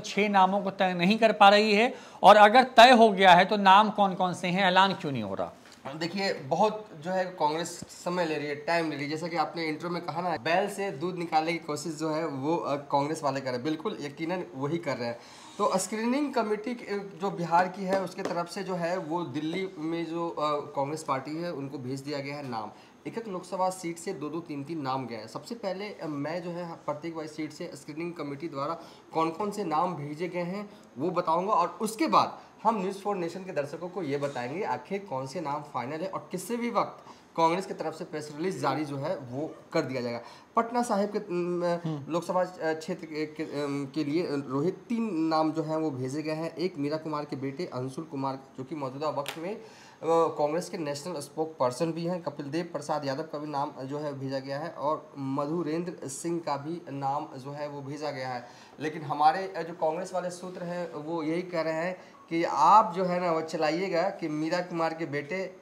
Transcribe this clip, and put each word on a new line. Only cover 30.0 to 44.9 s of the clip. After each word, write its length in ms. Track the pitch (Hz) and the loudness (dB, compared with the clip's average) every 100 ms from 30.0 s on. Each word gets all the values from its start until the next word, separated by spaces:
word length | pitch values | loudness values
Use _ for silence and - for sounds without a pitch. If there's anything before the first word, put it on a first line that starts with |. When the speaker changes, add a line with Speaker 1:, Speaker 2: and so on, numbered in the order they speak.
| 143 151 175 | -6 -6 -6
Speaker 2:
गए 140 | 170 | -4
हैं 280 | 175 196 208 - - 117 | -4 -6 -8 -14 -16 -4
वो 120 | 165 | -2
बताऊंगा, 420 | 170 170 165 190 | 0 2 2 2
और 260 | 214 170 - | 2 2 -2
उसके 260 | 220 - 320 | -4 0 2
बाद 320 | 180 117 - - - | 4 4 0 -18 -4
हम 180 | 214 226 | 0 2
News 180 | 185 196 | 0 -4
for 180 | 202 196 | -4 -2
Nation 280 | 170 190 | -4 -6
के 80 | 185 | -6
दर्शकों 360 | 151 139 165 175 | -4 -4 -6 -8
को 140 | 202 | -6
ये 160 | 156 143 | -4 -2
बताएंगे 460 | 143 131 123 156 | -2 -4 -6 -4
आखिर 340 | 214 123 - 196 | -2 -4 -4 -6
कौन 280 | 196 131 135 | -4 -6 -4
से 140 | 185 | -6
नाम 220 | 151 147 | -4 -4
final 380 | 151 131 120 156 | -4 -6 -4 -4
है 80 | - | -4
और 200 | 151 - | -6 -6
किसी 260 | 180 - 240 | -8 -4 -4
भी 140 | 233 | -2
वक्त 340 | 202 165 - - - - - | 0 0 -4 -18 -20 -8 2
कांग्रेस 300 | 165 175 190 | 4 4 -2
की 80 | |
तरफ 200 | 185 156 | -4 -6
से 100 | 151 | -6
press 300 | 175 156 147 147 | -8 -8 -8 -4
release 240 | 180 165 | -4 -2
जारी 240 | 135 139 | 0 0
जो 120 | 151 139 | -2 -4
है 200 | 147 185 | -4 -4
वो 380 | 127 127 156 - - | -6 -6 -8 -10 -4
कर 100 | 160 | -2
दिया 200 | 135 127 | -2 -2
जाएगा। 180 | 120 117 - - - - | -4 -6 -10 -18 -6 -2
पटना 260 | 233 247 | 0 0
साहिब 300 | 240 196 202 | 0 2 0
के, 60 | 208 | -2
अम, 460 | - 175 175 175 175 170 | -4 -2 -2 0 0 0
Speaker 1:
हम्म। 280 | 165 151 135 | -2 -4 -2
Speaker 2:
लोकसभा, 300 | 165 170 185 | -2 0 0
अ, 40 | 175 - | 0 -2
क्षेत्र 440 | 160 156 - 175 156 | -2 -2 -4 -8 -8
के, 200 | 151 151 | -6 -6
के, 380 | 151 147 139 | -6 -6 -4
अम, 220 | 147 143 135 | -4 -4 -4
के 100 | 156 | -4
लिए, 180 | 143 156 | -2 0
अ, 200 | 160 143 135 | 0 -2 -2
रोहित, 280 | 135 165 190 | -2 0 -2
तीन 260 | - | -4